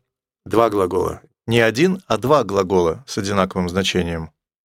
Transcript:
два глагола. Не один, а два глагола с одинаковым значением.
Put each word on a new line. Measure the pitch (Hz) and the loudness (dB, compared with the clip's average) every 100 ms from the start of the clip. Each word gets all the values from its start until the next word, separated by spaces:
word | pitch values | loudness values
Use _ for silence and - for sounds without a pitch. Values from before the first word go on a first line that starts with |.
| _ _ _ _ 104 | _ _ _ _ -4
два | 104 117 | 2 2
глагола. | 101 92 92 82 80 _ _ - | 2 0 0 -2 -6 _ _ -2
Не | 117 | 2
один, | 113 110 180 180 - | 2 2 0 0 -4
а | 110 | -2
два | 120 147 | 2 2
глагола | 101 98 92 92 85 95 - | 2 0 2 2 2 -2 -8
с | - | -6
одинаковым | 98 101 92 95 90 | -2 0 0 -2 -4
значением. | 90 95 92 85 82 78 _ _ _ | -2 -2 -2 -2 -4 -10 _ _ _